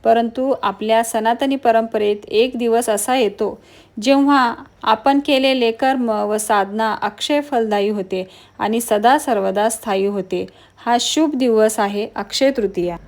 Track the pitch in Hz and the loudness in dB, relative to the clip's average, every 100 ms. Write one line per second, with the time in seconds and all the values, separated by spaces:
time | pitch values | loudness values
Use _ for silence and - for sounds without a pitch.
0 | 233 226 233 226 269 262 202 196 214 220 | 4 2 2 -4 -2 -2 -4 -4 0 0
1 | 233 226 220 240 277 269 247 226 226 220 | 2 0 0 0 0 0 2 2 0 -2
2 | 208 208 - 214 254 254 233 226 240 208 | 0 -2 -2 0 0 0 0 0 0 -2
3 | 233 262 208 196 208 - _ - _ - | 0 0 0 -2 -6 -6 _ -20 _ -4
4 | 220 277 277 285 240 - 269 _ - 220 | 2 4 4 4 2 -2 -14 _ 0 2
5 | 269 277 285 269 269 262 233 226 262 262 | 2 2 2 2 2 2 0 0 -2 0
6 | 233 208 208 214 214 208 196 214 220 - | -2 -2 -2 -4 0 0 0 -2 -2 -2
7 | 208 208 - 294 294 247 220 202 202 208 | -6 -6 -2 -2 0 -2 0 0 0 -2
8 | 190 185 185 - - - 214 226 233 208 | -4 -6 -8 -16 -20 -8 -4 -4 0 2
9 | 226 294 285 214 190 190 220 226 233 196 | 4 2 2 -2 0 0 -2 -2 -4 -2
10 | 196 202 190 180 185 - - _ - 240 | -2 -4 -6 -6 -8 -14 -20 _ -2 0
11 | - 294 311 285 254 220 220 220 202 202 | 0 0 0 2 2 4 2 2 -2 -2
12 | 220 - 202 - 269 269 202 190 175 170 | -6 -8 -8 0 0 2 -4 -4 -6 -8